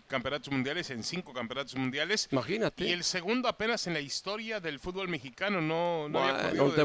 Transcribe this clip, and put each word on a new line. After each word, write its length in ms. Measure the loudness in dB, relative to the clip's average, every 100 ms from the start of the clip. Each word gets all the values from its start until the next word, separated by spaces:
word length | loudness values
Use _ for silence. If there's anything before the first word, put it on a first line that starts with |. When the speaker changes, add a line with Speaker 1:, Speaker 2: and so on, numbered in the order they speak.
| -2
Speaker 1:
campeonatos 440 | -4 -2 -4 0
mundiales, 380 | 0 0 -2 -4
en 140 | -6
cinco 300 | -4 -6 -6
campeonatos 420 | -6 -4 -4 -6 -2
mundiales. 540 | -2 0 0 0 2
Speaker 2:
Imagínate. 540 | 0 2 0 0 0 0
Speaker 1:
Y 80 |
el 100 | 0
segundo 440 | 0 -2 0 0 0
apenas 380 | 0 0 0 0
en 80 |
la 60 | -2
historia 600 | -2 -6 -4 -6 -4 -4
del 200 | -4 -6
fútbol 280 | -6 -4 -4
mexicano, 540 | -4 -6 -4 0 2
no, 480 | 2 2 2 0 0
no 80 | 2
había 120 | 2
Speaker 2:
Bueno, 160 | 2 2
Speaker 1:
ocurrido 160 | 4
Speaker 2:
no 60 | 6
te 40 |
Speaker 1:
desde 60 | 6